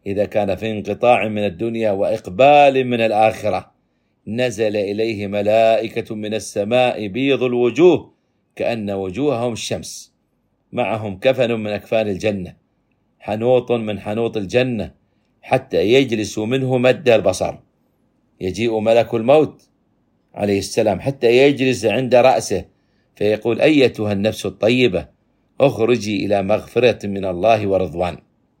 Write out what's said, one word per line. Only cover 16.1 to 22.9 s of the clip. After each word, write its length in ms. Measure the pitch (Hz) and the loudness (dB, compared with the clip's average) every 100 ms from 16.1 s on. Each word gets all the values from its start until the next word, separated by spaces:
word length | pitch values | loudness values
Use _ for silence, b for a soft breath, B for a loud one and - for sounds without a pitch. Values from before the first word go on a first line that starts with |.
| 110 98 - | -2 -4 -6
منه 380 | 110 135 131 127 | -4 -2 -2 2
مد 320 | 127 113 120 | 2 2 2
البصر. 460 | 110 95 92 87 - _ _ _ _ _ _ _ - | 2 2 -2 -4 -8 _ _ _ _ _ _ _ -10
يجيء 380 | 92 90 117 110 | -8 -4 -2 0
ملك 340 | 107 117 110 | 4 4 2
الموت 560 | 117 113 151 147 - _ _ _ _ _ _ _ | 0 4 4 4 -4 _ _ _ _ _ _ _
عليه 260 | - 101 98 | -6 -2 -2
السلام 400 | 95 - 107 90 | -2 0 0 0
حتى 380 | 135 135 120 120 | -4 0 4 6
يجلس 480 | 143 143 131 110 107 | 4 4 0 0 0
عند 300 | 110 127 120 | -2 2 4
رأسه، 500 | 127 - - 92 - _ _ | 6 4 0 -6 -8 _ _